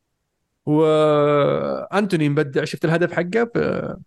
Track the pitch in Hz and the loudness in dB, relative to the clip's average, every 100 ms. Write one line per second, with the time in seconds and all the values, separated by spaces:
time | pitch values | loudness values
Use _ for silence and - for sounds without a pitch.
0 | _ _ _ _ _ _ 143 151 156 156 | _ _ _ _ _ _ -2 2 4 4
1 | 151 147 147 147 143 143 143 67 - 185 | 4 4 2 2 2 0 -2 -6 -4 -2
2 | 202 170 147 143 143 139 151 - 160 170 | 0 0 0 0 -2 -2 -4 -4 0 0
3 | 175 - 175 220 233 - - - - - | 0 -2 -2 -2 -2 -2 -2 -4 -6 -12